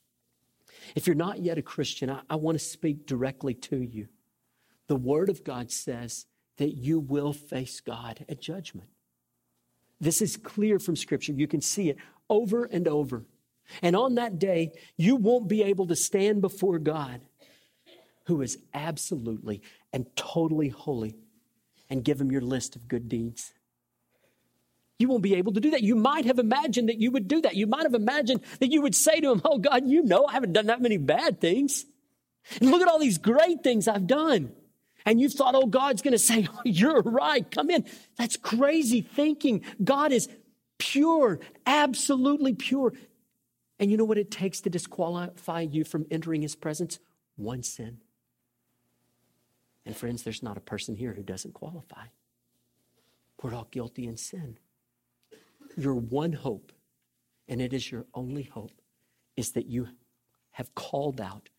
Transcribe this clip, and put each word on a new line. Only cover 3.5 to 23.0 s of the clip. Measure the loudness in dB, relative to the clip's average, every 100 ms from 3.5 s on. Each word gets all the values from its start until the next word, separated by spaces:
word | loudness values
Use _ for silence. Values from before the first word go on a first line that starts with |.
| -8
to | -8 -6
you. | -6 -10 -14 _ _ _ _ _ _ _ -4
The | -2
word | 0 0 0
of | -2
God | -6 -10 -8
says | -8 -8 -8 -10 -14 -16 _ _ -4
that | -4 -2
you | -2 -2
will | 0 -2 -2
face | -6 -8 -8 -8 -10
God | -12 -12 -12 -14 -14
at | -12
judgment. | -10 -12 -12 -18 -20 _ _ _ _ _ _ _ _ _ _ _
This | -2 0
is | -2 -4
clear | -10 -2 2 2
from | 0 -4
Scripture. | -4 -4 -4
You | -4 -2
can | -2
see | -2 -2 -2
it | -2 -8 _ _
over | 2 2 -2 -2
and | -2 0
over. | 0 -2 -6 -10 _ _ _ _ -2
And | 2 4
on | 2 0
that | -2 -2
day, | 0 0 -2 -6 -16 0
you | 2 4
won't | 4 4 2
be | 0
able | 2 2 0
to | -2
stand | 0 2 2 2
before | 0 0 0 0
God, | -2 -2 -6 -12 -16 _ _ _ _ _ _ -20 _ _ -4
who | -2
is | -2 -8 _
absolutely | -8 -8 -6 -6 -6 -6 -6 -6 -10 -10 -20 _
and | -10 -8 -10
totally | -6 -2 0 0 -2
holy, | -4 -8 -6 -6 -10 _ _ _ _ _ _ _
and | -4
give | -2 0
him | 0
your | -2
list | -2 -4 -6 -12
of | -8
good | -8